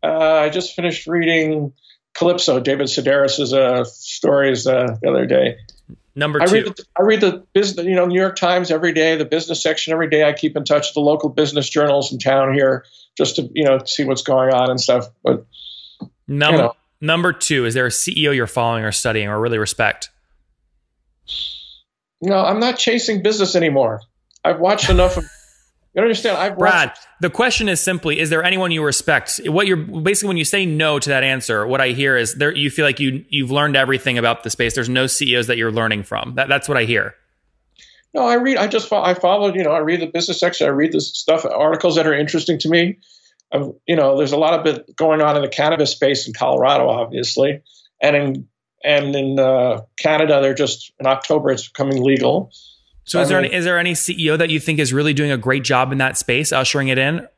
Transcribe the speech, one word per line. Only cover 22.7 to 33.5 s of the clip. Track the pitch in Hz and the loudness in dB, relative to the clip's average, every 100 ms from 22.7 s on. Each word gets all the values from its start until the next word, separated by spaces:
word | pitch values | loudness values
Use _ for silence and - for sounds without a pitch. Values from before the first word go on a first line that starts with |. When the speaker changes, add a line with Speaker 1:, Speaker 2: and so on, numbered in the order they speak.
| 254 | 0
Speaker 1:
chasing | - 233 233 208 | 0 0 0 0
business | 190 214 185 | 0 0 0
anymore. | 180 165 139 117 110 - _ _ _ - | 2 2 2 0 -2 -12 _ _ _ -2
I've | 170 | 0
watched | 180 208 - | 2 2 2
enough | 185 180 180 | 4 4 0
of | 160 | -8
Speaker 2:
<laughs> | - _ _ _ _ _ - | -16 _ _ _ _ _ 0
Speaker 1:
You | |
understand? | 226 220 233 185 | 0 0 -2 -2
I've | 190 185 | -2 0
Speaker 2:
Brad, | 180 180 135 | 2 4 2
Speaker 1:
watched | - - _ | -4 -20 _
Speaker 2:
the | 175 | -4
question | - 247 - 214 | 0 0 0 0
is | 175 | 0
simply: | - 180 160 151 | -2 -2 -2 -2
Is | 156 | 0
there | 160 | 0
anyone | 175 185 185 | 0 0 -2
you | 160 | 0
respect? | 151 135 - 143 - - - | -2 -2 0 0 0 -6 -2
What | 160 202 | 0 2
you're | 180 | 0
basically, | 160 175 160 202 202 | -2 -4 -2 0 -2
when | 175 | -2
you | |
say | 151 202 185 | -2 -2 -2
no | 151 156 147 | 0 0 0
to | 139 | 0
that | 135 | 0
answer, | 135 135 - 110 107 | 0 -2 -2 -2 0
what | 135 | 0
I | 131 | 0
hear | 123 139 127 | 0 0 2
is | 113 131 | 0 0
there, | 147 | -2
you | 165 143 | 0 -4
feel | 135 147 | 0 0
like | 131 | 0
you, | 139 131 - | -2 -4 -6
you've | 147 | -6
learned | 131 | -2